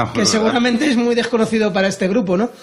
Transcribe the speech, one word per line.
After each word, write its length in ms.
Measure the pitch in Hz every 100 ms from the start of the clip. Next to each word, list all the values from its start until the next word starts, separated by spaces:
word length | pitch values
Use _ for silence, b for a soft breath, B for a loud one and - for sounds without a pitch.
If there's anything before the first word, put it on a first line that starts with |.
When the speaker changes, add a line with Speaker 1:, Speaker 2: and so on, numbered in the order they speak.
Speaker 1:
bueno, 100 | 113
Speaker 2:
Que 60 | 233
Speaker 1:
¿verdad? 120 | 196
Speaker 2:
seguramente 580 | 214 220 254 247 233 302
es 60 | 240
muy 180 | 240
desconocido 580 | 233 226 226 220 220 214
para 140 | 190 196
este 200 | 196 185
grupo, 280 | 226 185 180
¿no? 140 | 240 -